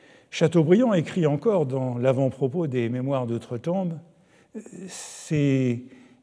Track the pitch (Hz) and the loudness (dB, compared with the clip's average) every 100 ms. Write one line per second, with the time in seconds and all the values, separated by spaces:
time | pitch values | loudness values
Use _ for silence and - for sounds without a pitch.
0 | - - _ - 160 170 151 190 254 190 | -20 -20 _ 0 2 4 6 6 6 2
1 | - 190 151 143 233 196 143 131 127 120 | 0 0 2 2 2 2 0 -2 -4 0
2 | 127 131 135 - 139 160 160 127 117 123 | 2 2 2 0 -2 -2 -2 0 -2 -2
3 | 131 135 120 117 - 120 165 185 180 156 | -2 -2 -2 -4 -6 -8 -4 -2 -4 -6
4 | - _ _ _ _ 220 - 175 185 - | -14 _ _ _ _ -18 -16 -16 -14 -14
5 | - - - 151 143 135 127 120 - - | -16 -16 -4 0 2 2 0 -2 -8 -20
6 | - _ | -20 _